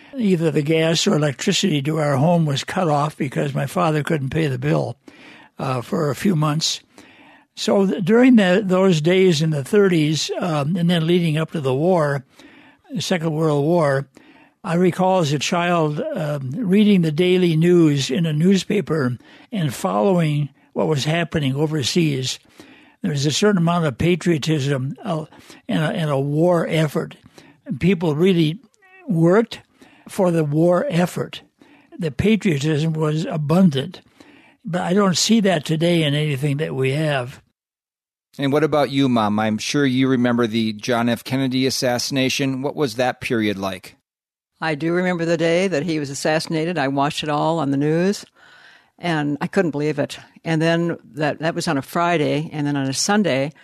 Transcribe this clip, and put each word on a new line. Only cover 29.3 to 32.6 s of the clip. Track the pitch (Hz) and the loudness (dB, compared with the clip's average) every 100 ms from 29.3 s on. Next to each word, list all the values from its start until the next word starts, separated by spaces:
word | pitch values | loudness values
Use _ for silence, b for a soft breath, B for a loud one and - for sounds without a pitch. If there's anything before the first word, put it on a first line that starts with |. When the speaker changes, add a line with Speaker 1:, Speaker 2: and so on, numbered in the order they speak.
| 196 240 - _ b b b - | 4 2 -6 _ b b b -8
Speaker 1:
for | - 185 | -2 0
the | 165 | 2
war | 151 147 175 175 285 | 0 2 4 2 0
effort. | 170 175 - - - - _ b b b 311 | 0 -2 -4 -10 -12 -20 _ b b b -8
The | 165 | -6
patriotism | - 202 214 202 143 | 0 2 2 2 0